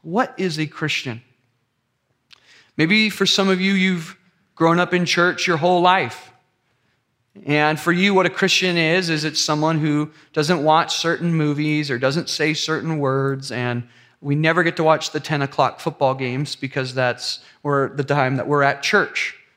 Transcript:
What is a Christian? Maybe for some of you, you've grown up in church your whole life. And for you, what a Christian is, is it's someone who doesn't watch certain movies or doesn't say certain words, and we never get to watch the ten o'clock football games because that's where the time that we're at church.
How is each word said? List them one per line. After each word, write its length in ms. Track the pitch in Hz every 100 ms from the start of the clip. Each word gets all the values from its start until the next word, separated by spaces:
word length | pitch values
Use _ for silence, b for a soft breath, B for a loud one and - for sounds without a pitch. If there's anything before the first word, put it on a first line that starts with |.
What 300 | 160 190 262 -
is 200 | 185 156
a 80 | 156
Christian? 560 | - 156 - 135 113 _ _ _ _ _ _ _ _ _ _ _ b b b b -
Maybe 320 | 160 214 214
for 160 | - 190
some 240 | - 190
of 120 | 185
you, 120 | 190
you've 440 | 190 190 175 160 - _ _ _ -
grown 240 | 165 170
up 140 | 175
in 120 | 180 175
church 400 | - 175 - -
your 120 | 160
whole 240 | 175 180
life. 500 | 180 190 123 - - _ _ _ _ _ _ _ _ _ _ - -
And 340 | 147 151 156
for 120 | 170
you, 220 | 175 202
what 120 | 190 180
a 40 |
Christian 480 | - 185 - 185 170
is, 320 | 160 180 170
is 140 | 156
it's 160 | 151 143
someone 380 | - 151 156 160
who 320 | 156 147 151 B B
doesn't 300 | - 147 175
watch 340 | 151 156 - -
certain 360 | 165 165 170
movies 580 | 165 147 147 151 151 143
or 60 | 123
doesn't 320 | 131 151 -
say 240 | - 156
certain 440 | 156 - 156 151 156
words, 540 | 139 135 135 135 135
and 360 | 120 123 120 120 b b b
we 160 | 143 147
never 280 | 160 165
get 120 | 170 165
to 60 |
watch 280 | 160 156 -
the 80 | 156
ten 220 | - 151
o'clock 380 | 135 - 127 -
football 340 | 165 143 135
games 420 | 131 127 127 147 -
because 380 | 135 139 127
that's 460 | 127 127 120 - - B B
where 260 | 143 139 135
the 160 | 139
time 320 | 135 147 127 135
that 100 | 127
we're 160 | 147
at 180 | 139 -
church. 540 | - 208 160 - - - _